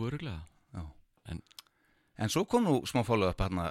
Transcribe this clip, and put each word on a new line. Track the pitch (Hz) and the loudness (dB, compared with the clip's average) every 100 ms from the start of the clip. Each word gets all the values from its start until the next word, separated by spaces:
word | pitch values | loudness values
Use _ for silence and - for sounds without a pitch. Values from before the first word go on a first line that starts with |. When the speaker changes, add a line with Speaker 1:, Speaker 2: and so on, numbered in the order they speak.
Speaker 1:
örugglega. | 113 147 165 82 78 _ _ | -6 -6 -8 -10 -12 _ _
Speaker 2:
Já. | 92 78 - _ _ - | -12 -12 -14 _ _ -12
Speaker 1:
En | 82 - - - _ _ _ _ - | -12 -12 -20 -20 _ _ _ _ -6
Speaker 2:
En | 107 | -2
svo | 156 | 0
kom | 208 240 | 2 2
nú | 214 135 | 4 2
smá | - 131 | 2 0
follow-up | 117 113 92 - | 2 4 2 2
þarna | 95 90 82 | 0 0 -4